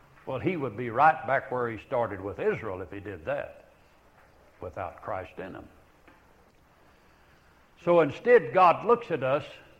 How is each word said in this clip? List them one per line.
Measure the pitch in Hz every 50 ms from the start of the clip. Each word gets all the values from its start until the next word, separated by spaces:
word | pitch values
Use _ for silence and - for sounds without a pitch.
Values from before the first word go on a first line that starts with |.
| _ _ _ - -
Well, | - 131 120
he | 131 170 185
would | 156 135 120 101
be | 113 127 117
right | 110 127 147 160 156 156 -
back | 127 135 127 - -
where | 127 123 120 117
he | 113 104
started | - - 135 120 117 98 101 92
with | 95 101 90 -
Israel | - - 202 - 110 104 92 92
if | 92 -
he | 98 101
did | 95 104 95 80 78
that | 127 143 - - - - - - _ _ _ _ _ _ _ _ _ _ _ _ _ _ _ _ _ _ -
without | 90 90 - 104 92 82 - - -
Christ | 110 104 92 92 - -
in | - 92 95 -
him. | - - - _ _ _ _ _ _ _ - - _ _ _ _ _ _ _ _ _ _ _ _ _ _ _ _ _ _ _ _ _ _ _ _ _ _ _ _ _ _ _ _ _ -
So | 175 175 170
instead, | 151 139 123 - - 233 247 226 - - 131
God | 185 185 170 156 127 165
looks | 214 233 233 - -
at | 165 131
us | 131 127 139 151 - - - - - - -